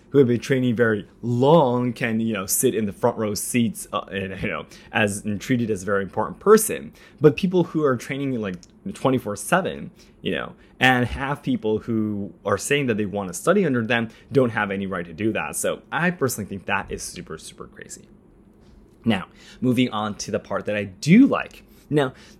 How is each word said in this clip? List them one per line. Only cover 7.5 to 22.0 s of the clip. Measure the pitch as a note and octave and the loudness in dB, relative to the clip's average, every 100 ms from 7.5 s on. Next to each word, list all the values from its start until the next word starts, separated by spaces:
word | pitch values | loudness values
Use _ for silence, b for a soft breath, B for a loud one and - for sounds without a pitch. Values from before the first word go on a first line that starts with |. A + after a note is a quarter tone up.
| F3+ | 2
who | E3+ D#3+ | 0 0
are | C#3+ B2 | 0 0
training, | - C3+ C#3 B2 | -4 -6 -4 -4
like, | G2+ F2+ - _ G2 | -4 -8 -14 _ -12
twenty-four | - C3 C3 G#2+ G2+ | -2 0 0 -2 -8
seven, | - F3+ C#3 C#2+ - - B B | -2 0 -2 -8 -12 -18 B B
you | E3 | -6
know, | C2+ A#1 - b b | -4 -6 -12 b b
and | C3 B2 A#2+ | 4 4 2
have | B2+ C3+ C#3+ | -4 -6 -6
people | - B2 G#2+ G#2+ | -4 -2 0 -2
who | - A2 G#2+ G2+ G2+ - | -2 -2 -2 -4 -8 -6
are | - G2 | -2 -2
saying | - C#3+ C3 | 0 0 0
that | G#2+ | 0
they | G2+ | -2
want | G2+ F#2 | -4 -6
to | |
study | E2 - G3+ | -4 0 2
under | E3 B2 | 2 0
them | A2+ A#2 A2+ B B | 0 -2 -2 B B
don't | C#3 B2 | 2 2
have | A2 G2+ | 0 -2
any | G2 F#2+ | -2 -4
right | F#2 F2 | -6 -8
to | |
do | E2 G#2+ | -4 -2
that. | G2 D2+ - | -2 -4 -4
So | F#2+ D2+ - | -4 -4 -6
I | C3 F3 | -2 -2
personally | F3 B2+ - F#2+ | 0 -2 -2 -8
think | G2+ - | -8 -4
that | G2 - | -4 -4
is | F2+ | -10
super, | - F#2 - D#2+ | -10 -12 -14 -14
super | - - C2 | -16 -18 -20
crazy. | - - - - - - - - _ - - - - A#2 | -18 -20 -20 -20 -20 -20 -20 -20 _ -20 -20 -20 -6 -2
Now, | F#2+ - B B B | -2 -4 B B B
moving | B2+ A#2+ B2 | 0 0 0
on | G#2+ G#2+ G2 | -2 -6 -6
to | - | -6
the | G2+ | -8
part | - G2 E2 | -4 -6 -4
that | G#2 | -6
I | |
do | G2+ F#2 D3 G#3+ C4+ | -6 -4 6 8 8
like. | F2 - - - b b | 4 -4 -14 -20 b b
Now, | D3 | 0